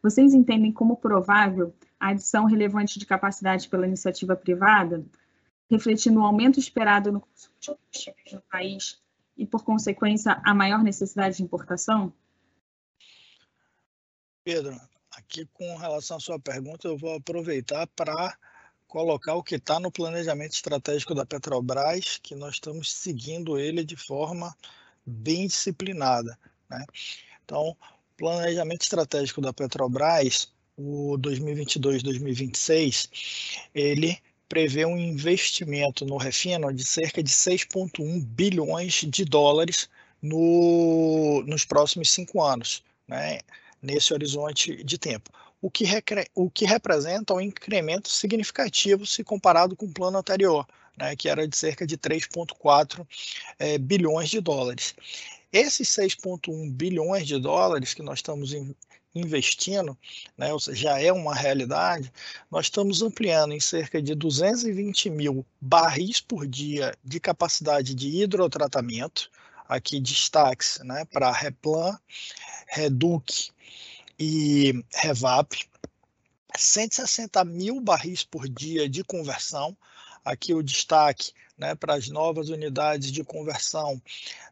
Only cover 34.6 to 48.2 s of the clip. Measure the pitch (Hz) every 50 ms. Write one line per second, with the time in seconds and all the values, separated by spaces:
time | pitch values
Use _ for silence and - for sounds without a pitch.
34.6 | 160 147 131 151 160 165 175 175 170 170 160 139 147 170 180 185 - - - -
35.6 | 185 151 143 143 143 143 127 - 143 135 139 139 127 135 127 - - 180 180 165
36.6 | 151 139 135 127 127 - - 165 160 151 - - 156 135 151 - - 185 180 185
37.6 | - - - 190 185 180 - - 151 151 170 180 143 113 113 117 185 202 185 175
38.6 | 151 143 160 170 180 180 - - 160 156 127 - 196 147 151 147 147 143 147 156
39.6 | 165 165 - - - - _ - - _ _ _ - 151 156 160 165 170 170 175
40.6 | 170 170 170 170 170 165 165 160 160 160 156 156 156 151 147 139 117 139 156 151
41.6 | - - - 147 147 147 - 175 160 - - - 180 - - 190 156 143 131 120
42.6 | 110 - - - _ _ _ _ _ - 131 131 147 151 156 - - _ - -
43.6 | _ - _ _ - 135 143 147 - - 160 143 147 143 139 147 147 151 143 -
44.6 | - 175 151 - 160 135 170 - - 160 120 110 - - _ - - - _ _
45.6 | - 185 - - 226 175 202 220 - - 214 202 180 - _ - 180 185 - -
46.6 | 214 185 214 240 - - 175 151 143 160 180 214 214 - 190 185 190 202 190 -
47.6 | - - 214 190 160 156 165 196 - - - -